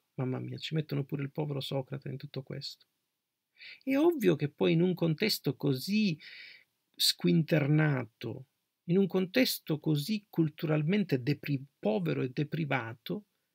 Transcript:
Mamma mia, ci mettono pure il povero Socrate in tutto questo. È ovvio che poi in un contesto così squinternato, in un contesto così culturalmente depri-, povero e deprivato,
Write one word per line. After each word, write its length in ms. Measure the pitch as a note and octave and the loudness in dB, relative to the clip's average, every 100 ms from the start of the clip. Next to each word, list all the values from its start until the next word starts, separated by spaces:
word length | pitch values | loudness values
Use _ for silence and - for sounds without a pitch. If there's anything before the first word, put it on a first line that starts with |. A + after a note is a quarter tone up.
| _ | _
Mamma 240 | - C3 B2+ | -6 -4 -4
mia, 180 | B2 B2+ | -6 -10
ci 180 | - | -6
mettono 300 | D#3 D3+ C#3+ | -4 -2 -4
pure 180 | C#3+ D3 | -4 -6
il 80 | C#3 | -6
povero 300 | - D3+ C#3+ | -6 -6 -6
Socrate 480 | C3+ C#3 B2+ C3+ - | -4 -6 -6 -8 -10
in 80 | C3+ | -10
tutto 260 | C#3+ - | -10 -12
questo. 440 | C3+ - C#3+ - _ _ _ _ _ _ _ _ - - | -10 -10 -12 -14 _ _ _ _ _ _ _ _ -20 -10
È 140 | - C4+ | -2 2
ovvio 380 | E4 E4 G3 D#3 | 4 4 2 2
che 120 | C#3+ | 0
poi 240 | - F#3 | 0 2
in 80 | E3+ | 4
un 140 | F3+ | 4
contesto 640 | E3+ E3+ D#3 A3 - - C3+ | 2 0 2 0 0 -2 0
così 640 | D3 C3 C3+ G#3 G#3 D#3+ - - - - _ _ _ - | 0 0 0 0 2 0 -6 -18 -20 -20 _ _ _ 0
squinternato, 1500 | - - F3 E3+ D3 D#3+ C#3 D3+ D3+ C3+ C3+ _ A#2 A2+ C3+ _ _ _ | 0 2 2 2 4 2 4 4 4 2 -4 _ -10 -10 -14 _ _ _
in 140 | - F3+ | 0 2
un 80 | G3 | 4
contesto 720 | F#3 F#3 G#3+ C4 - - D3+ | 2 0 2 2 0 -4 -2
così 460 | - D3+ C#3+ G#3+ - | 0 0 0 -4 -4
culturalmente 920 | - D#3+ - D#3+ D#3 D3+ G#3 F#3+ C3 | 0 0 0 -2 0 2 0 2 0
depri-, 400 | B2 C#3+ - C#3 C3+ _ | 0 -4 -2 -4 -4 _
povero 440 | G3+ G#3+ E3 C#3 | -2 0 0 -2
e 80 | C3 | -2
deprivato, 960 | B2+ D3 D#3 D#3 C3+ A2+ A#2 - F#3+ - _ _ | -2 -4 -2 -2 -2 -4 -8 -8 -8 -10 _ _